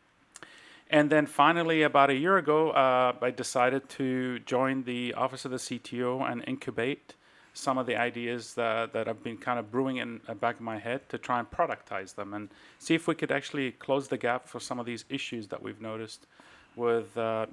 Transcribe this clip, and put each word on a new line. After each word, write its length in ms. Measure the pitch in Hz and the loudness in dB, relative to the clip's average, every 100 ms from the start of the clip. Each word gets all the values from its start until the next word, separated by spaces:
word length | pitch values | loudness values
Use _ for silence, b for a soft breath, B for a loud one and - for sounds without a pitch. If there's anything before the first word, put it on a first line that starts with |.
| _ _ _ - B B B B B | _ _ _ -20 B B B B B
And 180 | 151 147 | 4 6
then 160 | 151 | 4
finally, 580 | 143 - 147 170 165 160 | 4 6 6 6 4 4
about 280 | 151 143 139 | 6 8 6
a 40 | |
year 220 | 135 170 196 | 6 4 4
ago, 340 | 151 151 160 | 4 4 4
uh, 440 | 139 131 127 127 120 | 4 6 6 4 2
I 100 | 127 | -2
decided 580 | 117 120 131 123 135 - | -2 -2 2 2 2 -4
to 500 | - 131 127 127 120 | -4 -2 -2 -2 -6
join 440 | 113 123 131 135 | -2 0 2 0
the 300 | 127 123 123 | -4 -4 -4
Office 320 | - 127 131 135 | -2 -4 -4 -8
of 40 | |
the 80 | 127 | -8
C 200 | - 120 | -6 -10
T 260 | - 120 | -8 -4
O 160 | 123 131 | -2 -2
and 240 | 127 120 117 | -2 -4 -6
incubate 680 | 131 - 113 123 - - - b b b | -8 -6 -4 -2 -4 -10 -20 b b b
some 240 | - - 131 | -8 -2 -2
of 80 | 123 | 0
the 100 | 113 | 0
ideas 560 | 120 120 120 120 110 | -2 -2 -6 -6 -6
that, 380 | - 117 110 113 | -2 0 0 -2
that 140 | 113 110 | -2 -4
have 180 | 110 | -6
been 140 | 120 113 | -8 -8
kind 200 | - 120 | -4 -4
of 140 | 107 | -2
brewing 240 | 120 135 127 | -2 -2 -2
in 240 | 117 113 - | -6 -10 -12
the 80 | |
back 220 | 107 120 120 | -4 -2 -2
of 40 | |
my 180 | 113 110 | -6 -8
head 300 | 113 135 - | -6 -6 -6
to 80 | 135 | -8
try 220 | - 123 | -2 -2
and 120 | 113 | -2
productize 640 | - 165 113 - 101 95 | -2 -2 -2 -8 -8 -8
them 200 | - 101 | -10 -10
and 160 | 104 104 b b b | -8 -12 b b b
see 160 | - | 0
if 140 | 165 165 | 0 0
we 60 | |
could 180 | 160 151 | -2 0
actually 400 | 139 - 147 131 | -2 -2 -4 -4
close 360 | - - 139 135 | -4 -2 0 0
the 100 | 123 | -2
gap 280 | 120 123 - | 0 -2 -4
for 140 | 120 | -12
some 180 | - 127 | -8 -8
of 60 | |
these 220 | 120 117 - | -6 -10 -8
issues 400 | 135 - 120 104 | -8 -6 -8 -8
that 120 | - | -10
we've 200 | 104 107 | -10 -12
noticed 460 | 110 110 110 - _ b b b b - | -10 -10 -12 -16 _ b b b b -2
with, 400 | 120 117 104 117 | 2 2 0 -4
uh, 300 | 113 110 110 | -2 -2 -2